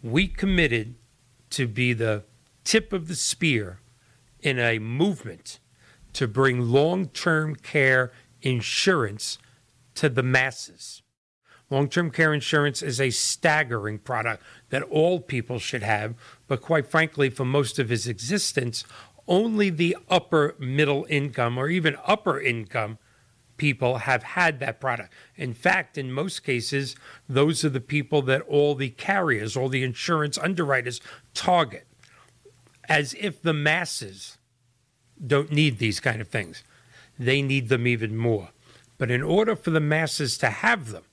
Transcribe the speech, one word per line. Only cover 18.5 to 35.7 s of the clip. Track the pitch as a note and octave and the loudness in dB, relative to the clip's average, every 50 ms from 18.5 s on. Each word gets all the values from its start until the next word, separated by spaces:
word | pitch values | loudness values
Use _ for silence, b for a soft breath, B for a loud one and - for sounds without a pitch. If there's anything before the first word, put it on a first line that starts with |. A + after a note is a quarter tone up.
| - - A#2+ A#2+ A2+ - - B B B B B B B B | -2 -2 -4 -2 -6 -8 -10 B B B B B B B B
only | - F3+ F#3 A3 A#3 A3 G#3 G#3 G3 | 0 2 2 2 2 2 2 2 0
the | E3+ D3+ F3 E3+ F3+ - - _ | 2 2 0 0 0 -2 -2 _
upper | F#3 F3+ - - - D#3 D3 D3 - - | 0 0 2 2 2 2 2 2 -2 -6
middle | C3+ B2+ C3+ C#3+ D3+ C#3+ C#3+ C#3 - - | -6 -2 2 2 2 2 2 0 0 0
income | D#3 C#3+ C#3 C#3+ A#2+ - A#2+ A#2+ A#2+ B2+ | 0 0 0 0 -2 0 0 0 0 -2
or | C3 D3 | -2 0
even | F3 F#3 D#3+ D#3+ - - - | 0 2 2 2 0 0 0
upper | - - G#3+ - F#3 C#3 C3+ | 0 0 2 2 -2 -2 0
income | - C3+ A#2+ A#2 A2 F#2 - B2 A2 G#2 A2 - b b b b b b b b b _ _ | 0 0 0 0 -4 -4 -4 -4 -4 -4 -6 -12 b b b b b b b b b _ _
people | - D3+ D3 C3 - B2+ B2 C3 A#2+ | -2 0 0 0 2 0 0 0 0
have | - - C3 A#2+ - | 0 0 0 0 0
had | - - F3+ F3+ E3 D#3 B2+ | -4 -2 2 2 2 2 -2
that | C#3 C3+ - - | -6 -8 -6 -4
product. | - C3+ A#2+ A2 G2+ - B B B B B | -4 -4 -4 -4 -8 -14 B B B B B
In | - C#3+ B2+ A2+ | -8 -8 -8 -8
fact, | - - F3 F#3 F#3 F3 _ _ D3+ | -2 0 2 2 2 -2 _ _ -8
in | C3+ B2+ B2+ | -8 -6 -4
most | C3+ D#3+ F#3+ - - _ | -4 -4 -4 -6 -8 _
cases, | - C3 A#2+ A2+ - - C#3 C#3 B2+ - B B B B B B - | -2 -2 -2 -2 -2 -4 -4 -4 -4 -8 B B B B B B -2
those | C3+ C3 C#3+ D#3 D#3+ - - | 2 4 4 4 4 2 0
are | D3+ | 0
the | C3 C3 | 0 -2
people | A#2+ - D3 D3+ C#3 - - D3 C3+ | -4 -2 -2 -2 -2 0 0 0 2
that | B2+ C3 C3+ - | 2 0 0 0
all | - - D3 D3 D3 D3 | 0 2 2 4 4 2
the | C3 C#3 B2+ | 0 -4 -6
carriers, | A2+ - - - G3 G3 F#3 D#3+ B2+ G#2 G#2+ A2 - | -6 -8 -4 -2 0 0 2 0 0 0 -2 -4 -4
all | C3 B2+ C3+ | -2 -2 -2
the | C3 C3 C3 | -2 -2 -2
insurance | B2+ A#2 - - - F3 D#3 D3 D3 C3+ - | -4 -6 -6 -4 -2 0 0 0 -2 -4 -4
underwriters | - F3 F#3+ E3+ E3 C#3 C#3 B2+ A#2+ B2 A#2+ - B B B B B B _ | -4 -2 -2 -2 0 0 0 0 0 -4 -8 -10 B B B B B B _
target. | - - - F3+ F3 D#3+ A#2 - - - _ _ _ b b b b b b b _ _ - _ _ _ _ _ _ - - | -4 2 4 4 4 4 2 -2 -14 -18 _ _ _ b b b b b b b _ _ -20 _ _ _ _ _ _ -2 2
As | D3+ D3+ D3 B2+ - - | 2 2 2 0 -6 -6
if | G#3 G3+ D#3 - - | -6 -6 -6 -2 -2
the | E3 D#3 | 0 0
masses | D3+ D3 D3+ D#3 F3 F3+ - - - A#2+ G2 F#2+ G2 - - - _ _ _ _ _ _ _ _ _ _ _ _ _ _ _ _ - E3+ | 2 2 2 2 0 -2 -4 -6 -8 -10 -10 -14 -16 -18 -20 -20 _ _ _ _ _ _ _ _ _ _ _ _ _ _ _ _ -14 -2
don't | A#2+ D3 C#3 C#3+ D3+ D3+ | 2 2 2 2 2 2
need | D3 D#3 D3+ | 4 4 4